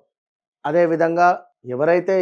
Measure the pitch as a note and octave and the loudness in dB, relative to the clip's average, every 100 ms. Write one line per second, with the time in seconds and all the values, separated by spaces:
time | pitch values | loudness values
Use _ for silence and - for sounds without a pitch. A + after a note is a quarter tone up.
0 | _ _ _ _ _ _ C#3+ E3 E3+ E3 | _ _ _ _ _ _ -4 0 0 0
1 | E3 E3+ F3 F#3 - _ B2+ B2 D3+ F3 | -2 2 2 0 -6 _ -10 -4 0 0
2 | F3 F#3+ | 0 -2